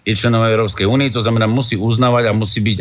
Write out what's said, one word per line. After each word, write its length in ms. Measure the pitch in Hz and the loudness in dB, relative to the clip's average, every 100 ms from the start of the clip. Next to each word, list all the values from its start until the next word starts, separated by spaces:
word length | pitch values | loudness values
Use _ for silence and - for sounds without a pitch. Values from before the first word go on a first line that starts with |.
| - | -4
je 80 | |
členom 320 | 107 120 113 113 | -2 0 2 2
Európskej 400 | 110 107 98 98 | 2 0 0 0
únie, 240 | 135 139 | 2 0
to 160 | 113 110 | -2 -2
znamená, 240 | 113 110 | 0 0
musí 240 | 123 120 | 0 -2
uznávať 560 | 101 113 113 123 120 113 | -2 0 2 2 2 2
a 80 | 107 | 0
musí 240 | 104 113 | -2 -2
byť 160 | 104 95 | -2 0